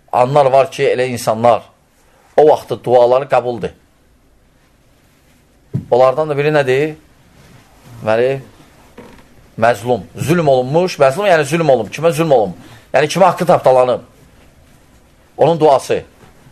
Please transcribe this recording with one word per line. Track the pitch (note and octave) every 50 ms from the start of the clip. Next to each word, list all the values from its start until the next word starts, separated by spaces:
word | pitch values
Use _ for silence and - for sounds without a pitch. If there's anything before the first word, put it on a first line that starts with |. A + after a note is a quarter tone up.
| _ _ -
anlar | A#2 B2 B2 C#3+ D3+ C#3 C3 B2+
var | C3+ C3 B2+
ki, | - - C#3 C3 B2+
elə | B2+ B2 B2+ B2
insanlar | A2+ - - A2+ A2 A#2 A#2+ A2 G2 - - _ _ _ _ _ _ _ _ _ _ _ _ _
o | - D3+ D#3
vaxtı | C#3 A#2 - - B2+ G#2 -
duaları | B2 B2 B2 A#2+ A#2+ B2 C3 C#3+ C#3
qəbuldur. | - B2+ A#2+ B2 A#2+ A2 F2+ G#2 - _ _ _ _ _ _ _ _ _ _ _ _ _ _ _ _ _ _ _ _ _ _ _ _ _ _ _ _ _ _ _ _ _ _ _ _ _ _ _ - - - -
Onlardan | A#2+ A#2+ - C3 B2+ D3+ D#3 D#3
da | D3
biri | C#3 C#3+ D3+ D#3
nədir? | D3 C#3 B2+ B2+ C3+ D3 D#3 D#3 - _ _ _ _ _ _ _ _ - - - - _ _ _ _ _ - - -
Deməli, | - G#2+ A2 A2+ A#2+ C3 C#3 C#3 C3 - - - - _ _ _ _ _ _ - - - - - - _ _ - - _ _ -
məzlum, | A2 A#2 A#2+ G2+ G#2 B2 B2 G#2+ E2+ - -
zülm | - - B2 E3 F3 E3 D3
olunmuş, | C3+ B2+ B2+ B2+ C#3+ E3+ F#3 F#3 - -
məzlum, | C#3+ C3+ C3 F#3 G#3 G#3
yəni | F3 D#3 D3
zülm | C3 D#3 F3 E3 D3
olunub, | C3 A#2 G#2+ F#2+ -
kimə | - D3 E3+ E3
zülm | C#3+ E3 D#3+ C#3
olunub? | B2 G#2+ - - - - - - - _ _ -
Yəni, | C3 D3+ D3+ -
kimə | E3 G3 F3+
haqqı | - - F3+
tapdalanıb? | E3 E3+ C3+ - C3+ B2+ B2+ B2+ B2+ A#2 G2 - - _ _ _ _ _ _ _ _ _ _ _ _ _ _ _ _ _ _ _ _ _ _ _ _ _
Onun | - B2+ D3 E3+ D#3+
duası. | D3+ D#3 C#3 B2+ - - A2+ F#2 - - _ _ - - - _ _ -